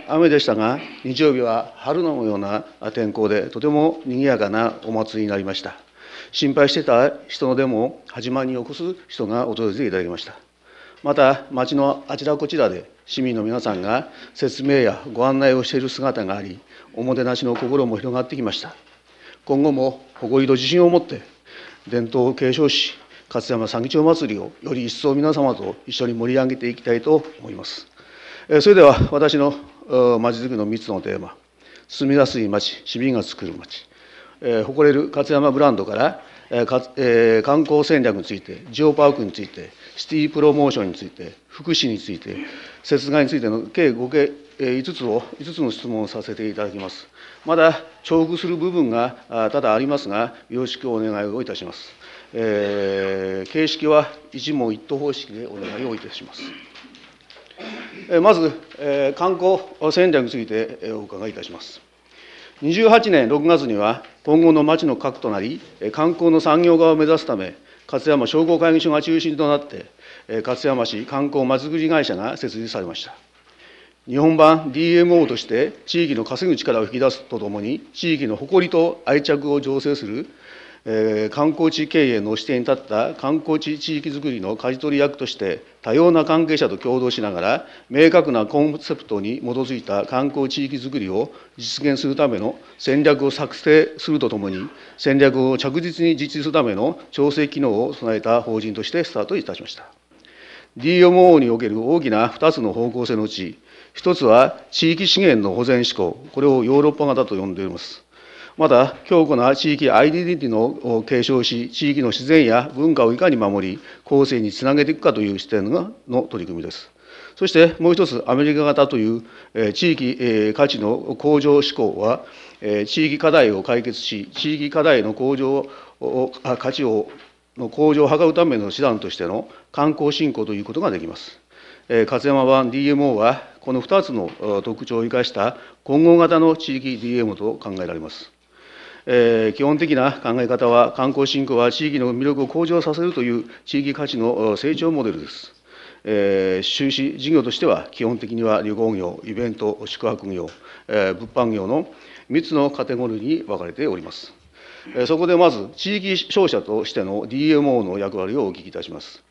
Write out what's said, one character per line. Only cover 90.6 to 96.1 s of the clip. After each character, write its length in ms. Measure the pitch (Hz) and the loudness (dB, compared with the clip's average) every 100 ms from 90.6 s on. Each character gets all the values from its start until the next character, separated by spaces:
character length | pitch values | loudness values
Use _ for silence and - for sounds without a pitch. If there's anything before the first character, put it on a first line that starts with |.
域 140 | 139 135 | -6 -6
づ 120 | 131 | -8
く 80 | 135 | -6
り 100 | 95 | -4
を 240 | 95 123 - - - | -4 -4 -8 -20 -14
実 280 | 117 - | -10 -4
現 160 | 143 135 | -2 0
す 80 | 139 | -2
る 80 | 139 | 0
た 100 | 143 | 0
め 140 | 107 | 0
の 180 | 107 - - - | -4 -6 -18 -8
戦 260 | - 139 | -2 2
略 200 | 151 139 | 4 2
を 60 | 139 | 0
作 240 | 135 143 | -2 -8
成 380 | - - 156 156 - | -4 4 6 4 -4
す 120 | - | -4
る 80 | 151 | -2
と 100 | 123 | -2
と 80 | 107 | -4
も 120 | 98 | -6
に、 180 | 95 90 - - - | -6 -10 -14 -20 -6
戦 200 | 147 135 | 0 4
略 300 | 139 131 131 | 4 4 0
を 60 | 127 | 0
着 240 | 135 147 | -2 -4
実 240 | 170 160 | -6 0
に 120 | 170 | 0